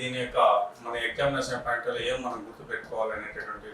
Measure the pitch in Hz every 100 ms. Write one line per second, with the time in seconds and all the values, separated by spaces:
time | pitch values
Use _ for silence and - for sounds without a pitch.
0 | 127 127 123 - - - - - 117 120
1 | 117 - 139 135 127 120 - - - -
2 | 480 - - - - - - - - 110
3 | 110 107 107 - - - -